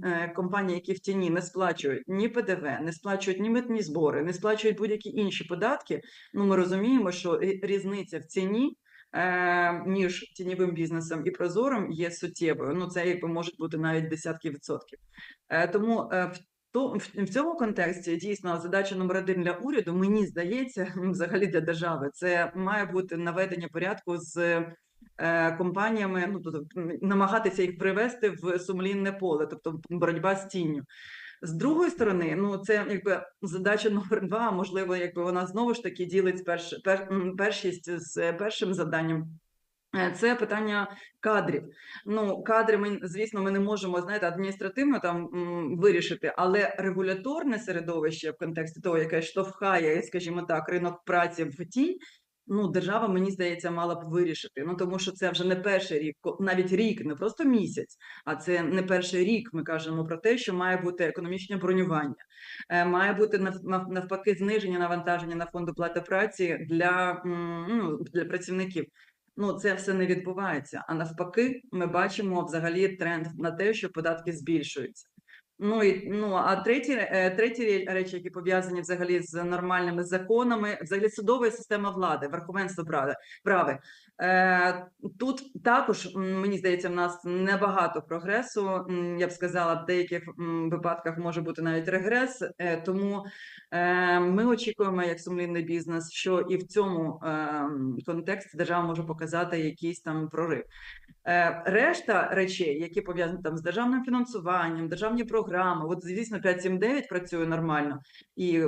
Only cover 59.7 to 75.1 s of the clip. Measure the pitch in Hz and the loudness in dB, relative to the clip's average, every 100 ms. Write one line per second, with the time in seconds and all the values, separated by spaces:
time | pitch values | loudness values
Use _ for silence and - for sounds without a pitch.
59.7 | 160 160 160 160 165 220 247 226 180 180 | -4 -2 -4 -2 0 2 2 0 0 0
60.7 | 185 180 175 165 180 175 190 190 196 180 | 0 0 0 -2 -2 -6 -6 -6 -2 2
61.7 | 185 170 160 143 - - - - - - | 2 4 2 0 -6 -14 -20 -18 -14 -2
62.7 | 175 180 180 196 202 214 202 190 190 180 | 2 4 4 4 4 2 2 0 -4 -2
63.7 | 185 180 185 185 190 208 185 202 214 196 | -2 -2 -6 -4 -2 0 0 2 0 0
64.7 | 180 175 175 170 175 165 170 170 175 170 | 0 0 0 0 -2 -2 -6 -6 -6 -6
65.7 | 165 170 185 170 190 214 - 175 151 156 | -4 -4 -4 -2 0 0 0 -2 -2 -2
66.7 | 165 175 180 180 180 180 175 170 170 175 | 2 4 4 2 -2 -4 -4 -4 -4 -2
67.7 | 233 180 151 160 170 165 180 180 185 185 | 0 0 -4 -4 -4 -2 -4 -4 -4 -2
68.7 | 175 131 _ _ _ _ - 202 190 202 | -4 -8 _ _ _ _ -4 -2 0 0
69.7 | 185 - 190 180 180 185 185 196 151 139 | 0 0 2 2 2 -2 -4 -2 -2 -4
70.7 | - - 160 165 165 175 - 254 254 - | -10 -4 -4 -4 -4 -2 2 2 0 -6
71.7 | 185 170 175 190 220 202 175 160 160 170 | -4 0 2 0 0 -2 0 0 -2 0
72.7 | 175 196 185 170 170 160 - 165 165 196 | 2 0 0 -2 -2 -4 -4 -4 0 0
73.7 | 220 180 160 165 165 175 160 139 160 139 | 0 -2 -2 -2 -2 -4 -6 0 -2 -2
74.7 | 143 - - - | -6 -8 -10 -20